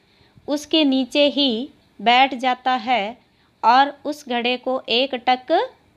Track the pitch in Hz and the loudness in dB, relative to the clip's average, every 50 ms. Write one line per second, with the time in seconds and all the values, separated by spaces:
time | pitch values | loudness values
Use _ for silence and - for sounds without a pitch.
0 | _ _ _ _ _ _ _ _ - - 285 294 294 - - 320 311 277 262 262 | _ _ _ _ _ _ _ _ -8 -6 -6 -6 -4 -2 0 0 2 2 2 0
1 | 262 247 - 294 285 285 226 262 285 269 226 214 262 302 - _ _ _ _ - | -2 -2 0 0 2 2 2 0 0 0 -2 -4 -6 -10 -14 _ _ _ _ -4
2 | 202 226 240 247 269 269 277 240 247 254 247 247 - 262 254 254 208 247 254 220 | 0 2 4 4 4 2 0 -2 -4 -4 -4 -2 -2 -4 -4 -2 -2 -2 -2 -2
3 | 196 208 247 - _ _ _ _ _ _ _ _ - 220 240 262 277 285 285 - | -2 -4 -8 -14 _ _ _ _ _ _ _ _ 2 4 4 4 4 2 -2 -6
4 | - 269 302 294 - 247 247 240 233 247 254 247 247 262 254 254 - - 220 240 | -8 -8 -8 -8 -8 -6 -4 -4 -2 -2 -4 -4 -4 -4 -6 -4 -4 -2 -2 0
5 | 269 269 269 247 - - 254 254 254 - 320 370 480 523 - _ _ _ _ | 0 -2 -4 -4 -2 0 -2 -2 0 0 0 0 0 -2 -6 _ _ _ _